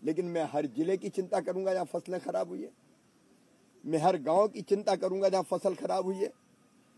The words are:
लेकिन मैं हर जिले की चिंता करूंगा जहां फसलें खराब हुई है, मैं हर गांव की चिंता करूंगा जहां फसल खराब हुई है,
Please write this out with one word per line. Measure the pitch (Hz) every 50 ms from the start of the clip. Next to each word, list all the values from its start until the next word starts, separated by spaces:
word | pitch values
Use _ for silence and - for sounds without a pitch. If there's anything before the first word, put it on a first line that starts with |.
लेकिन | - 147 160 180 180
मैं | 175 170 170 156
हर | 139 139 147 151 139
जिले | 110 135 160 180 190 180
की | 208 196
चिंता | - 196 185 185 - 185
करूंगा | - 277 185 185 190 190 185
जहां | 185 175
फसलें | - - 170 - - 185 175
खराब | - - - - 185 170
हुई | 185 196
है, | 214 - - _ _ _ _ _ _ _ _ _ _ _ _ _ _ _ _ _ _ _ _ - -
मैं | 147 160 156
हर | 156 180 185 160
गांव | 131 151 165 190 214 214
की | - 214
चिंता | 170 - 202 202 196 214 190
करूंगा | 175 190 185 185 196 196 190
जहां | 185 190 175
फसल | - 185 175 - 196 180
खराब | - - 180 185 190 185
हुई | 190 190
है, | 190 202 - - _ _ _ _ _ _ _ _ _ _ _ _